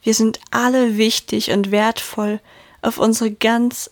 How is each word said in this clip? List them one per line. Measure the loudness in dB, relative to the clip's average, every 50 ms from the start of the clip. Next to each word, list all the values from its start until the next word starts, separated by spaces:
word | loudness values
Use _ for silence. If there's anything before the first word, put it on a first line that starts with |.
| _
Wir | 0 2
sind | 2 2 0 0 -4 -14 -6
alle | -2 0 0 2 2 2 2 2 2
wichtig | 2 2 2 2 -2 -4 -4 -4 -4 -2 0 0
und | 0 0 2
wertvoll | 2 2 2 2 0 -2 -8 -10 -6 -6 -4 -4 -4 -6 _ -16 -20 -20 -20 -20 -20 _
auf | -4 -4 -2 2
unsere | 2 2 2 2 0 -4
ganz | -4 0 0 0 2 2 0 -2 -2 -6 -14 -14